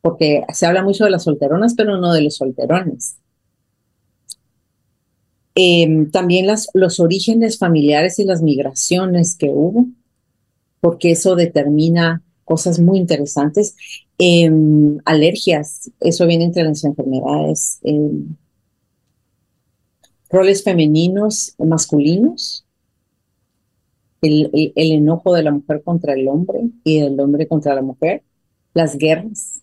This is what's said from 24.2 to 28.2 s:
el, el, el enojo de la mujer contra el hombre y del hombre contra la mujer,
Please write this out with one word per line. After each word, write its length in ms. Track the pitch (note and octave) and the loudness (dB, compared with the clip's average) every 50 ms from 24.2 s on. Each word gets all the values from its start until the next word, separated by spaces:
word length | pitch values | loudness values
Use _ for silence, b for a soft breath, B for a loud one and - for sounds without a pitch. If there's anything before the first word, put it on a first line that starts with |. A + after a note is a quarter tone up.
el, 280 | - D#3 D3+ D3+ D#3 - - | -2 0 2 2 0 0 0
el, 200 | D3+ D#3 D3+ - | -2 -2 -2 -2
el 160 | - D#3+ D#3+ D#3 | -2 0 0 2
enojo 400 | D3+ D3+ D3+ E3 E3 _ F#3 F3+ | 2 2 2 0 0 _ 0 0
de 80 | E3+ D#3 | 2 0
la 80 | D3+ | 0
mujer 320 | D3 C#3+ C#3 - D3+ D3 - | -2 -4 -4 -6 -6 -6 -4
contra 300 | F3 E3+ E3+ F3 D3 C#3 | -4 -4 -4 -2 -2 -4
el 140 | C3+ C3 C3+ | -2 -2 -2
hombre 320 | C#3 D#3 F3+ F#3+ - - A#3 A#3+ A#3 - _ | -2 -2 -2 -2 -4 -4 -6 -6 -8 -6 _
y 160 | D#3+ D#3 D3+ | 0 0 0
del 180 | D3 C#3 C#3 C3+ | 0 0 -2 -2
hombre 280 | C#3 C#3+ C#3+ D3 D#3+ | -2 0 0 -2 -2
contra 280 | D#3 E3 D#3 D3 D3 C#3 | -2 -2 -2 0 -2 -2
la 60 | C3+ | -2
mujer, 420 | C3+ C3+ C3 _ - E3 F#3+ - | -4 -6 -6 _ -4 -4 -4 -6